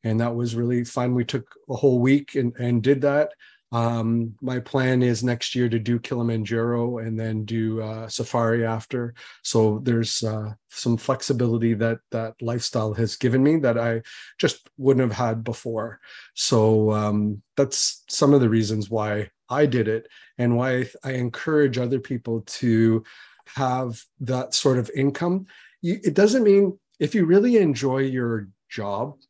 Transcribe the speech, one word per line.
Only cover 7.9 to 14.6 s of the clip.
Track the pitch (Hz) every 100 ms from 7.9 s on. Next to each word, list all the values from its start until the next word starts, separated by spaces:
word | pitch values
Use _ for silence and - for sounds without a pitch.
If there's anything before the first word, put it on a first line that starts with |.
| 110 113
safari | - 117 120 113 117
after. | 113 113 - 127 120 120 - -
So | - 117 110 107
there's, | 127 117 113 -
uh, | 110 107 107 107 _
some | - 123 117
flexibility | - 110 - 127 120 113 117
that | 110 113 113 _
that | 117 113 110
lifestyle | 117 120 - 120 110
has | 107 113 -
given | 123 131
me | 139 160
that | 135 117
I | 117 113 - - - _
just | 156 -